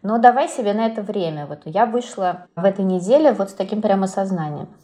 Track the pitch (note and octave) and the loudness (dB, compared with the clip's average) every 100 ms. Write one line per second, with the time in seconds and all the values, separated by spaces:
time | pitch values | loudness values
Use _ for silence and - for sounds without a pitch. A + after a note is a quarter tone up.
0 | G3 A3+ B3 B3 E4 - G#3 G3+ A3+ A3+ | -2 6 6 6 -2 -2 -2 0 -2 -4
1 | G3+ G#3 E3+ D#3 D3 D3+ - E3 A3+ A3+ | -8 -4 -4 -6 -10 -12 -8 0 0 0
2 | A#3+ - F3+ F3 - - F#3+ F#3+ F#3+ F#3 | -6 -4 -4 -4 -12 -2 0 0 -2 -2
3 | F3+ C4+ D4+ G#3 G3 - F#3+ G#3+ G#3 G3 | 4 4 4 2 -4 -6 -6 -2 0 0
4 | F#3+ G3 F#3+ F#3 D#3 D3 - - | 0 -2 -4 -4 -6 -8 -12 -18